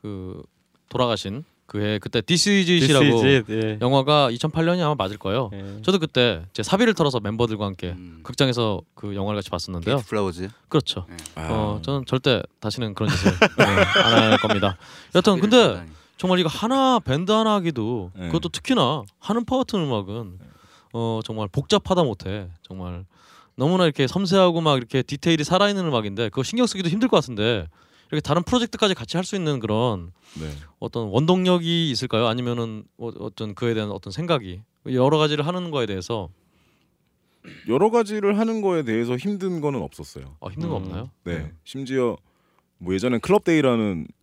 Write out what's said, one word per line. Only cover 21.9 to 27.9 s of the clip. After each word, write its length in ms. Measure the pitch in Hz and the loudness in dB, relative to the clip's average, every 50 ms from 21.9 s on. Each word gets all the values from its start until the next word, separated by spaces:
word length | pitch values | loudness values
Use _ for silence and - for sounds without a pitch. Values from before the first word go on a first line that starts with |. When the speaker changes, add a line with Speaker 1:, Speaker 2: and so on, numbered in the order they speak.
| 190 180 165 | 0 2 2
Speaker 1:
못해 440 | 127 104 - - 95 98 107 95 87 85 - | 0 -2 -6 -8 -8 -8 -8 -10 -12 -16 -20
정말 440 | _ - 92 92 90 90 87 87 98 _ _ _ _ _ - - _ _ _ | _ -16 -12 -10 -10 -10 -10 -12 -14 _ _ _ _ _ -20 -20 _ _ _
너무나 300 | - 127 156 180 185 180 | -2 0 0 2 2 0
이렇게 200 | 160 143 - 139 | 0 0 0 -2
섬세하고 560 | 127 - 185 202 175 180 196 185 180 165 170 | 0 0 -2 -2 2 4 6 6 4 4 2
막 160 | 165 156 143 | 2 2 2
이렇게 240 | 131 120 - - 135 | 2 0 -2 -2 -2
디테일이 420 | 123 - 143 135 - 170 165 151 151 | -2 -2 -6 -2 0 0 2 2 2
살아있는 400 | - 180 185 202 202 202 196 180 | 0 2 2 4 2 2 0 -2
음악인데 420 | 160 139 117 107 104 98 101 120 107 | 0 0 0 -2 -2 -2 -2 -4 -2
그거 140 | - 131 127 | -2 -4 -4
신경 240 | - - 233 254 | -2 0 0 0
쓰기도 220 | 220 - 190 185 170 | 0 0 -2 -2 -2
힘들 180 | 156 220 240 254 | 0 0 2 4
것 80 | - | 4
같은데 500 | 180 147 - 120 101 107 113 120 101 80 80 _ _ _ _ | 2 2 2 -2 0 2 2 2 0 -2 -8 _ _ _ _